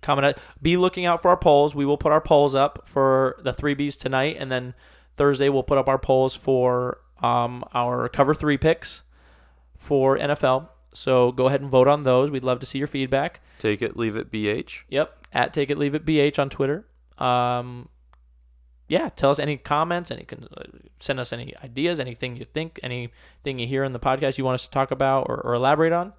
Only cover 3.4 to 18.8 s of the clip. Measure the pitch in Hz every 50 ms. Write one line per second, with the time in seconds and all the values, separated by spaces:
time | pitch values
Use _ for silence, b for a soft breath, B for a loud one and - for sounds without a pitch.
3.4 | - 135 120 - - 147 143 135 143 147 135 - - 135 135 131 131 151 - -
4.4 | 143 131 131 127 123 127 123 b b b b b b b b - 143 143 143 131
5.4 | 139 139 139 135 131 - 147 139 127 - 135 135 - - 135 131 131 131 - -
6.4 | - - 135 127 123 127 123 123 123 123 - - _ _ _ _ - 120 120 120
7.4 | 120 120 123 123 123 - - 127 120 123 123 123 120 123 - - 143 131 151 -
8.4 | - 151 143 135 - 156 165 - - - - - - b b b b b b b
9.4 | b b b b b b b - - - 143 139 131 135 135 - - 143 143 143
10.4 | - 131 127 131 156 - _ _ _ _ _ - - - 131 127 123 123 127 127
11.4 | 127 131 139 139 139 139 131 131 127 135 147 147 147 131 127 127 135 147 147 131
12.4 | 127 127 127 123 135 - - 139 139 147 - 139 135 127 135 135 143 175 - -
13.4 | b b b b - 110 107 101 123 110 - - 117 113 104 107 - - - 110
14.4 | 107 104 104 120 - - - - - _ - 135 151 - - _ _ - - 131
15.4 | 120 - - 156 143 135 143 151 147 143 139 156 165 156 160 151 143 147 143 -
16.4 | 143 139 - - 139 135 147 175 - _ _ _ _ _ _ - 135 127 123 123
17.4 | 123 123 123 123 123 123 123 123 120 - _ _ _ _ _ _ _ _ _ _
18.4 | _ _ _ _ _ _ _ _